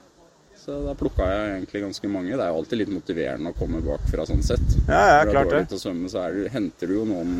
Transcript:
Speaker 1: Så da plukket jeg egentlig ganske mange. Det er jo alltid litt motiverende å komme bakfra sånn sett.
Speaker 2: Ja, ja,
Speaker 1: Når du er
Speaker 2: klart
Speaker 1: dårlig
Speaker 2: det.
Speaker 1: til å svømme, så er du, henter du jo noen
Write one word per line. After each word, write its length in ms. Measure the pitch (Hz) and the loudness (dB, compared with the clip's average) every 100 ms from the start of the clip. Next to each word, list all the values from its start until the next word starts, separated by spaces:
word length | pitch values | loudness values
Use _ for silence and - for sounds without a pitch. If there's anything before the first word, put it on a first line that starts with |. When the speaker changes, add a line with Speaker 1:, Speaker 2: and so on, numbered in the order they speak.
| - _ - _ _ | -4 _ -20 _ _
Speaker 1:
Så 200 | - - 143 | -18 -12 -8
da 100 | 143 | -6
plukket 300 | 139 147 - | -4 -2 0
jeg 280 | 92 101 107 | 0 0 -2
egentlig 280 | 95 95 104 | -4 -6 -6
ganske 240 | 101 - 104 | -6 -6 -4
mange. 220 | 98 90 | -4 -2
Det 80 | 131 | -2
er 60 | 92 | 0
jo 80 | 80 | -2
alltid 220 | 78 117 | -2 -2
litt 100 | 101 | -2
motiverende 640 | 95 - 82 67 64 80 | -4 -4 -4 -4 -4 -6
å 40 | - | -4
komme 220 | 80 80 | -4 -2
bakfra 440 | 80 73 - - 80 | -2 -2 -2 -2 0
sånn 160 | - | 0
sett. 220 | - 80 - - - | 2 2 4 4 4
Speaker 2:
Ja, 100 | - | 6
ja, 140 | 202 | 8
Speaker 1:
Når 120 | 147 | 8
du 40 | 104 | 6
er 40 | |
Speaker 2:
klart 140 | 101 131 | 4 2
Speaker 1:
dårlig 120 | 98 | 2
Speaker 2:
det. 80 | 90 | 0
Speaker 1:
til 80 | 98 | -4
å 40 | |
svømme, 260 | 107 85 90 | -6 -4 -4
så 120 | 98 | -4
er 100 | 87 | -4
du, 140 | 95 95 | -4 -4
henter 420 | 120 95 - 87 | -4 -4 -4 -2
du 40 | |
jo 100 | 101 110 | -2 0
noen 240 | 90 85 | -2 -2